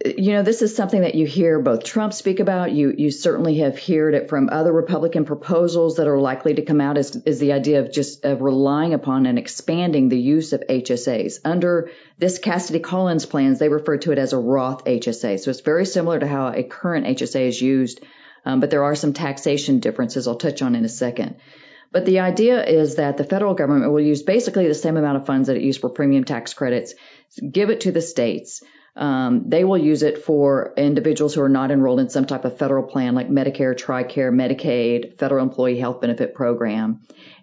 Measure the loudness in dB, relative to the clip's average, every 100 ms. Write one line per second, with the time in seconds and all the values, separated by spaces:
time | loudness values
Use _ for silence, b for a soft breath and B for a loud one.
0 | -6 -2 0 2 2 0 0 -2 0 0
1 | 0 0 0 2 2 2 2 0 -2 -4
2 | -2 -2 -2 0 0 0 0 0 0 0
3 | -2 0 -2 0 0 2 0 -2 0 2
4 | 2 0 0 0 0 2 2 2 2 0
5 | 0 0 -2 -4 0 2 2 2 2 2
6 | 2 2 0 0 0 0 0 2 2 0
7 | -2 -4 -2 0 2 2 2 2 2 -2
8 | -4 -4 -2 0 0 2 2 2 0 0
9 | 0 0 2 0 -4 -8 -4 -2 0 2
10 | 2 2 2 2 0 -4 -2 -2 -2 -2
11 | -2 -2 -4 -4 -2 0 2 0 -2 B
12 | B B -2 -2 -2 -2 -2 -4 -2 -2
13 | 0 0 -2 0 2 2 2 0 0 -2
14 | 0 0 0 0 0 0 0 -4 -2 -2
15 | -2 -4 -4 -4 -4 -4 0 0 0 -2
16 | 0 0 -2 -2 -4 -4 -6 -6 -4 -2
17 | -2 -2 -2 -2 -2 0 0 2 0 -6
18 | B B B B -2 0 2 2 0 0
19 | -2 -2 -6 -4 -2 -2 0 0 0 -2
20 | -4 -4 -4 -2 -4 -2 -2 0 -2 -4
21 | -6 -4 -8 -10 B B B B B -2
22 | 2 2 2 2 2 2 4 4 2 0
23 | -2 -2 -2 0 0 0 2 2 2 2
24 | 2 0 2 0 2 0 2 0 0 0
25 | 0 0 0 0 2 0 0 -2 -4 0
26 | 2 2 2 -4 -8 -4 -2 -2 -4 -14
27 | B B B -14 -4 0 0 0 0 -2
28 | -2 -2 -2 -2 -8 -18 b b b -6
29 | -2 0 2 0 2 2 4 4 2 2
30 | 2 0 0 2 4 2 0 0 2 2
31 | 0 0 0 2 2 2 2 2 2 2
32 | 0 0 -2 -2 -4 -2 0 0 -2 -2
33 | 0 0 0 0 0 0 -2 -2 -4 -4
34 | -4 -2 2 2 2 -2 0 0 2 0
35 | -4 -4 0 2 0 0 0 0 -4 -2
36 | -2 -2 -4 -2 -2 0 -2 -2 -2 -4
37 | B B B B